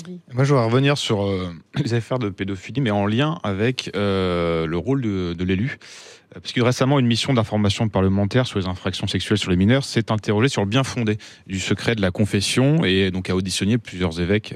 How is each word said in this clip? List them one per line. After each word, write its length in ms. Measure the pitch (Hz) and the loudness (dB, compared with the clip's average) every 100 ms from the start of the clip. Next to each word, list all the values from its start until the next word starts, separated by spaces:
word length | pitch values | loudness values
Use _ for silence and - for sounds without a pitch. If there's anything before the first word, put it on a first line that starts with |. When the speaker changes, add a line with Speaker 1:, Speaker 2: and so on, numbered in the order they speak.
| 175 | -10
Speaker 1:
vie. 120 | 180 - | -12 -8
Speaker 2:
Moi, 100 | 127 | 0
je 80 | 139 | 4
voudrais 140 | 139 113 | 4 4
revenir 320 | 123 139 143 | 4 4 2
sur, 240 | - 107 | 0 0
euh, 240 | 101 95 90 82 | 0 -2 -4 -10
<clears throat> 100 | - - | -8 -4
les 120 | - | -2
affaires 240 | 117 - 131 | -2 -2 -2
de 100 | 104 | -2
pédophilie, 540 | 90 98 95 - 113 | -4 -6 -6 -6 -2
mais 80 | 127 | 0
en 160 | 104 101 | 2 2
lien 320 | 113 151 165 | 2 0 -2
avec, 480 | 104 95 120 127 - 95 | -4 0 0 -2 -4 -2
euh, 680 | 101 95 92 87 85 82 80 | 0 0 0 0 0 0 -2
le 100 | 85 | -2
rôle 240 | 82 139 | -2 -2
de, 320 | 117 95 87 | -2 -2 -4
de 120 | 85 | -2
l'élu. 340 | 90 95 131 - - - - - - 90 | 0 0 -2 -6 -16 -20 -20 -20 -20 -18
Euh, 40 | |
parce 120 | - | -6
que 80 | - | 0
récemment, 380 | 117 123 131 143 | 2 2 2 4
une 80 | 120 | 4
mission 260 | 113 - | 2 2
d'information 560 | 127 107 107 101 - 113 | 0 2 2 0 0 0
parlementaire 580 | 95 95 95 101 127 127 | 2 2 2 2 0 0
sur 120 | 101 | -2
les 80 | 92 | -4
infractions 400 | 90 98 - - | -6 -6 -6 -4
sexuelles 320 | 95 - 104 | -4 0 -2
sur 120 | - | 2
les 60 | 90 | 2
mineurs 280 | 98 135 | 4 4
s'est 280 | - 120 107 | 2 -2 0
interrogée 380 | 107 - 104 135 | -2 0 2 2
sur 100 | 123 | 0
le 80 | 101 | 0
bien 160 | 123 | 0
fondé 320 | 131 123 107 107 - - - | 0 -2 -2 -2 -6 -20 -8
du 120 | 95 | -6
secret 360 | - 104 - | -2 -2 0
de 80 | 113 | 0
la 80 | 92 | 0
confession 760 | - 104 101 98 - 135 160 | 0 0 0 0 2 2 4
et 260 | 95 95 95 | 2 2 2
donc 200 | 92 92 | -2 -2
a 40 | |
auditionné 440 | 92 95 - 98 120 | -2 -2 -2 0 0
plusieurs 420 | - 90 90 82 | -2 -4 -4 -2
évêques, 320 | 87 107 - | 0 -2 -2